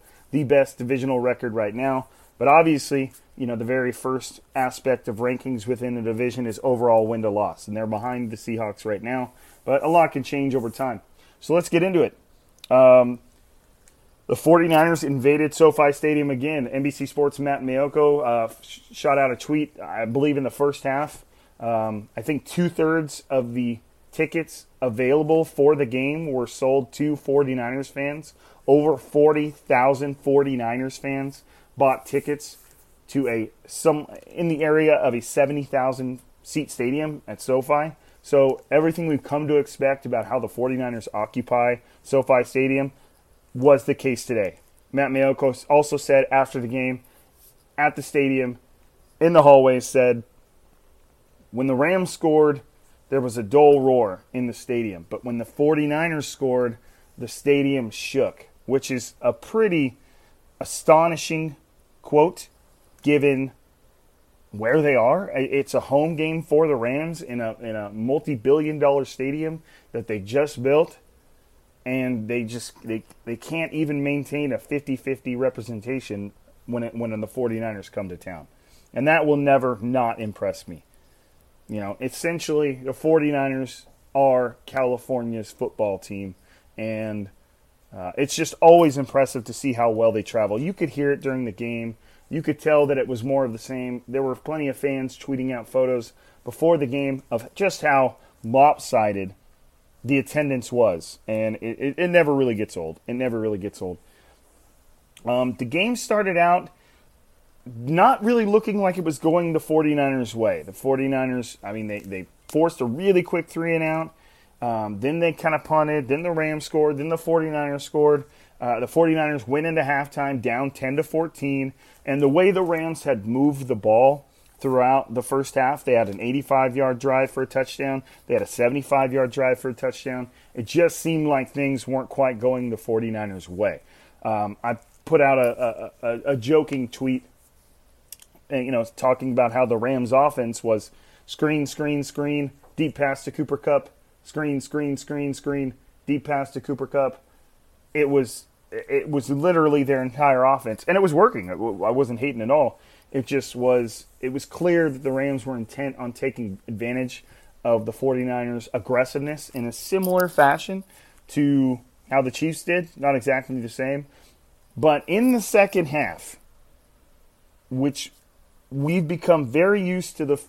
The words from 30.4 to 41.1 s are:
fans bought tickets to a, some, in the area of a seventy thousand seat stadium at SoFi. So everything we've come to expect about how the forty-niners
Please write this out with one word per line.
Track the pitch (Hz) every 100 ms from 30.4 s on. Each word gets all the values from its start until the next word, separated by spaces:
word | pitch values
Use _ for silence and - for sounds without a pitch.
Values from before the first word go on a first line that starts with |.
| 139 127 113 123 131 -
fans | 139 135 135 139 _ _ _ -
bought | 135 131 -
tickets | 139 147 143 - - - _ _ _ _
to | 143 127
a, | 113 110 - -
some, | - 165 151 - - -
in | - 170
the | 151
area | 156 156 156
of | 147 135
a | 120
seventy | - - 139 147
thousand | 135 135 131 131 127 127 - _
seat | - 160 135
stadium | - 123 143 156 147 -
at | 104
SoFi. | - 131 131 147 156 - _ _
So | - 139 135 - -
everything | 143 160 165 165
we've | 139
come | - 147 147
to | 147
expect | 139 - 135 135 123
about | 123 104
how | 127
the | 113
forty-niners | - 127 131 127 117 -